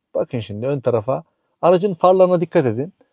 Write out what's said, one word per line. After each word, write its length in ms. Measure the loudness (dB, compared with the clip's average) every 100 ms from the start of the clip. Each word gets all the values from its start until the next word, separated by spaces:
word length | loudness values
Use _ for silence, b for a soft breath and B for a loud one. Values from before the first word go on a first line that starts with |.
| _ -8
Bakın 240 | -6 -8
şimdi 280 | -8 -8 -6
ön 120 | -4
tarafa. 440 | -2 -2 -2 -6 -8 _ _ _
Aracın 320 | 2 2 0
farlarına 480 | 0 2 4 4 2
dikkat 240 | 0 0 0
edin. 280 | -2 -8 -12 _